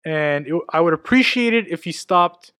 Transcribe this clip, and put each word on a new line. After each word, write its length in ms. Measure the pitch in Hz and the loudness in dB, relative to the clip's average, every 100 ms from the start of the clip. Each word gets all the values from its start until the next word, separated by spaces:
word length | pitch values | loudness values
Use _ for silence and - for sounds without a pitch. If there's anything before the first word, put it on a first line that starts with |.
and 420 | 165 156 147 143 143 | -4 -4 -2 -4 -4
it, 80 | 170 - | -6 -2
I 100 | 160 | 0
would 140 | 170 | 2
appreciate 600 | 156 - 254 247 254 233 | 0 2 4 4 0 0
it 140 | 226 196 | 0 -2
if 160 | 165 | -8
he 80 | 175 | -8
stopped 600 | 160 - 180 175 _ - | -12 0 2 2 _ -20